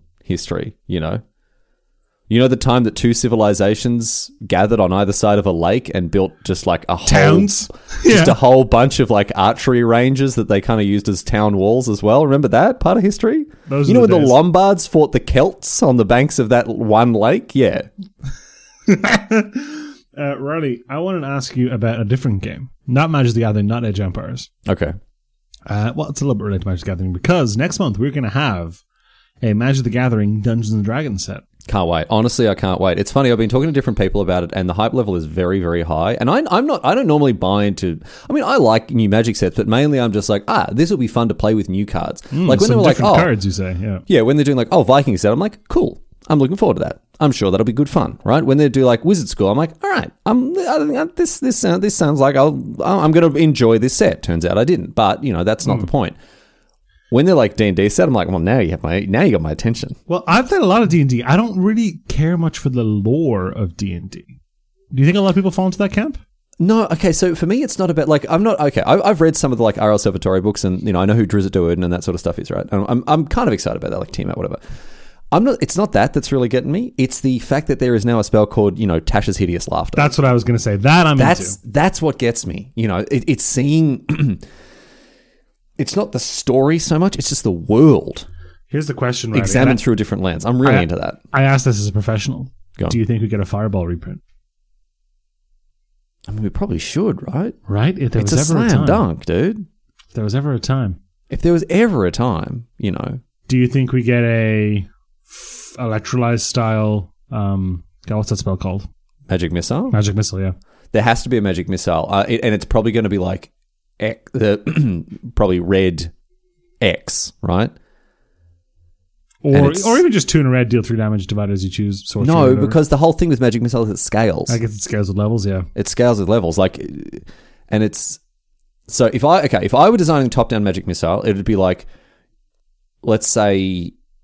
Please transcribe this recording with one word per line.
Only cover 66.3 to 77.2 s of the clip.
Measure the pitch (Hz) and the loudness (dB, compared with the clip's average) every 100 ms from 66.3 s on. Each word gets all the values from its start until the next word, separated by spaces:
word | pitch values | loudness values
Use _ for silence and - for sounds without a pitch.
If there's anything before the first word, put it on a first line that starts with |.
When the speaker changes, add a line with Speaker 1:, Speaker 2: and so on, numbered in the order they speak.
| _ _ - | _ _ -4
Speaker 1:
No, | 170 220 214 | 2 2 2
okay, | 156 185 | 0 0
so | 160 185 160 | 2 0 0
for | 165 | 0
me, | 233 | 0
it's | 277 - | -2 -2
not | 180 | -2
about, | 156 147 | 0 2
like, | 151 - | 2 2
I'm | 165 | 0
not, | 220 - | 0 2
okay, | 147 - | 0 0
I, | - 175 | 2 2
I've | - 175 | 2 4
read | 165 156 | 2 2
some | 143 | -2
of | 117 | 2
the, | |
like, | 110 - | 0 2
R | 107 | 2
L | 104 | 2
Salvatore | 107 90 101 95 | 0 -2 0 0
books | 101 101 95 | 0 -2 -2
and, | 92 | -2
you | - | -2
know, | 90 | 0
I | 98 | 2
know | |
who | 110 101 | 2 2
Drizzt | 101 95 | 0 0
Do'Urden | 95 85 85 | 0 0 0
and | 87 | -2
that | 90 | -2
sort | - 87 | -4 -6
of | |
stuff | 85 85 | -4 -6
is, | - | -8
right? | 87 - | -8 -4
I'm, | 98 101 | -4 -2
I'm, | 120 - | -2 0
I'm | 156 147 | -2 0
kind | - 233 | 0 0
of | |
excited | 104 - - | -2 -4 -6
about | - | -6
that, | - | -8
like, | - | -10
Tiamat, | - - - | -8 -8 -6
whatever. | - - - - - - - - - | -8 -8 -14 -16 -16 -20 -20 -20 -4
I'm | 165 | 0
not, | 247 - | 0 0
it's | - 170 | -2 -2
not | 208 | -2
that | 101 123 | 0 0
that's | 147 - | -2 -2
really | 135 123 | -2 0
getting | 127 135 | -2 -2
me. | 170 247 - | -6 -6 -4
It's | 127 - | -4 -2